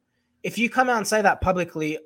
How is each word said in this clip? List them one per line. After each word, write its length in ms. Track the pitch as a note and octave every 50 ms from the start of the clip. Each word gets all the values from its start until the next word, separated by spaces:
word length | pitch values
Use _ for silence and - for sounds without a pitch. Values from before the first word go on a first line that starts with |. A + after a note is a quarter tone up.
| _ _ _ _ _ _ _ _
If 160 | - F#3 -
you 120 | G3+ A#3 A3+
come 200 | - C4 C4 B3+
out 80 | A#3+
and 100 | A3 G3
say 140 | - A3 G#3+
that 200 | G3+ F#3+ D3 -
publicly, 580 | - F#3 F#3 F3+ F3 E3+ - D#3+ D#3 D3+ D#3 D#3 -